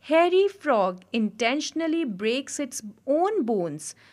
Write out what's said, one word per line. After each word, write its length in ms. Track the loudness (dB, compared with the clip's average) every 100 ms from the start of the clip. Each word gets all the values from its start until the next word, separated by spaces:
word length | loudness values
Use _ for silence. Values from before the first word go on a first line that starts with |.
Hairy 460 | 2 4 6 4 2
frog 540 | 0 0 2 2 -2 -6
intentionally 920 | -2 -2 0 -2 0 -4 -4 -2 -2 -2
breaks 540 | -2 -2 -2 -4 -8
its 240 | -8 -8 -14 -14 -2
own 340 | 0 2 0
bones 520 | 0 -2 -2 -6 -12 -16 -20